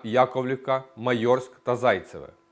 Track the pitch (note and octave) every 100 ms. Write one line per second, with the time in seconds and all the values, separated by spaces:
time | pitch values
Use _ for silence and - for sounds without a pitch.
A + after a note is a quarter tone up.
0 | A2+ B2 C3 C3 B2+ C3+ C3+ C3 - -
1 | A#2+ B2 A#2 B2+ - - - A#2+ A#2+ F#2+
2 | D#2+ D#2+ C2 _ _